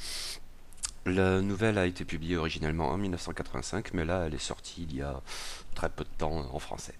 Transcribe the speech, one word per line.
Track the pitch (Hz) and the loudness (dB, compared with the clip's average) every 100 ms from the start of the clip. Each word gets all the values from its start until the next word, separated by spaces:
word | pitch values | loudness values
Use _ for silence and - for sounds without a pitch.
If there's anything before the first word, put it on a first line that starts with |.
| - - - - - - - - - - 92 | -6 -6 -6 -8 -10 -12 -12 -8 -8 -4 2
La | 92 92 95 | 6 6 6
nouvelle | 101 95 110 104 | 4 4 4 6
a | 90 | 4
été | 90 85 | 2 -2
publiée | 85 80 85 | -2 2 2
originellement | 80 - 78 82 69 | 2 0 0 2 2
en | 92 | 2
mille | 98 | 0
neuf | 85 | 0
cent | 85 | -4
quatre-vingt-cinq, | 76 - 67 - 95 - 90 | -4 -4 -4 -2 -2 0 0
mais | 80 | 2
là | 92 80 | 2 2
elle | 71 | 0
est | |
sortie | - - - - 82 | -4 -6 -8 -6 -4
il | 67 | -2
y | |
a | 71 67 - - - - - | -2 -4 -6 -6 -6 -6 -2
très | - 82 | 0 0
peu | - | -2
de | - - | -4 0
temps | 78 78 64 | 2 0 -2
en | 71 | -4
français. | - 50 - | -6 -8 -8